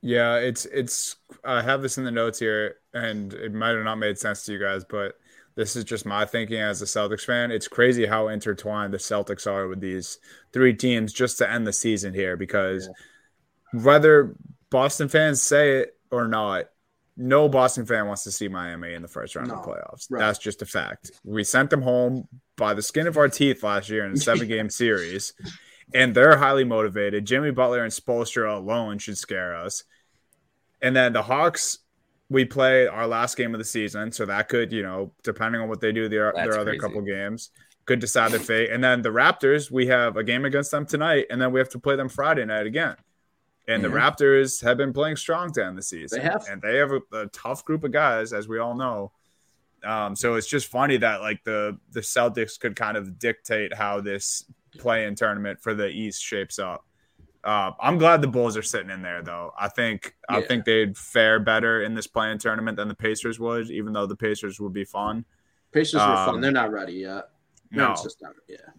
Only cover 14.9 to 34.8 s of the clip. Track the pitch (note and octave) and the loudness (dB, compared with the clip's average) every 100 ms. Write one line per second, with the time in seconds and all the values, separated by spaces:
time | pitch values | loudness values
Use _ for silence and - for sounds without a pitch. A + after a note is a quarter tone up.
14.9 | - D3 D#3 D#3 C3+ - C#3+ D3 C3+ - | 0 2 4 4 2 4 6 6 4 0
15.9 | _ _ B2 A#2 A2 G#2 F#2+ - _ _ | _ _ -2 0 0 0 -2 -6 _ _
16.9 | _ _ - B2+ C#3 D3+ C3+ B2+ - A2 | _ _ -8 4 6 6 6 4 2 -2
17.9 | A2+ G#2 G2+ - G2 G2+ F#2 F2 E2+ E2+ | -2 -2 -6 -8 -6 -6 -6 -8 -8 -10
18.9 | E2+ E2+ - A1 - B1+ - - G1+ G1+ | -12 -12 -12 -10 -8 -8 -8 -10 -10 -10
19.9 | - - B2+ G#2+ G#2 A2 G2+ G2+ G2+ A#1+ | -16 -8 0 0 0 -4 -8 -6 -6 -6
20.9 | - - - - G#2+ G2+ C3 C3 C#3+ B2+ | -10 -16 -20 -8 -4 0 2 2 2 2
21.9 | B2 B2 B2+ - B2+ _ - G#2+ G#2 G#2+ | 2 2 0 -6 -18 _ -4 0 0 -2
22.9 | - E3 D#3 C#3+ - C#3 B2+ G#2 G2+ F#2+ | -2 0 4 4 4 2 2 0 -2 -2
23.9 | A2 G2+ C3 C#3+ A#2 A#2 A2 G#2+ - A#2+ | -4 -2 -2 2 0 0 -2 -4 0 2
24.9 | G#2 E2+ F#2+ - - - - - - _ | 2 -2 -6 -8 -12 -16 -16 -20 -20 _
25.9 | B2+ B2+ A#2 C#3+ D3+ C#3 C#3 B2+ A2+ G#2+ | 4 4 8 10 10 8 4 2 2 0
26.9 | G2 G2+ G#2 G#2 B2+ D3 C3 B2+ B2 A#2 | 0 -2 -2 0 0 0 2 2 2 -2
27.9 | - - A#2+ A#2 - A2 G#2 G2 A#2 A2+ | -6 -4 -2 -2 -2 -2 -2 -2 -4 -2
28.9 | G#2 G#2 G2+ - G2 F2+ E2+ F2+ - - | -6 -8 -10 -8 -6 -6 -6 -8 -10 -12
29.9 | _ _ _ _ _ _ _ _ _ C3 | _ _ _ _ _ _ _ _ _ 0
30.9 | C3 B2+ A#2+ A#2 C3 E3+ E3 - - _ | 4 4 2 0 2 2 0 -6 -6 _
31.9 | _ _ _ _ C3+ B2+ C3+ C3 C3 B2 | _ _ _ _ 2 2 4 4 6 4
32.9 | G2 A2+ A#2 A#2+ - A#2+ A2+ A2 A#2 G#2+ | 2 -2 0 -2 -2 -4 -4 -6 -4 -4
33.9 | G#2 G#2+ A2+ G#2+ G2+ G#2+ B2 A#2 A2 | -4 -8 -6 -4 -2 0 0 0 -4